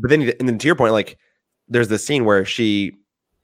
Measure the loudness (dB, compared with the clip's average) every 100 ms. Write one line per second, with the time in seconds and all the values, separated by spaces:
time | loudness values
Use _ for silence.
0 | 2 2 2 -2 -2 -2 0 2 2 0
1 | -2 -10 _ _ _ _ -4 -2 0 -2
2 | -2 -2 2 2 0 -2 -2 0 -4 -8
3 | _ _ _ _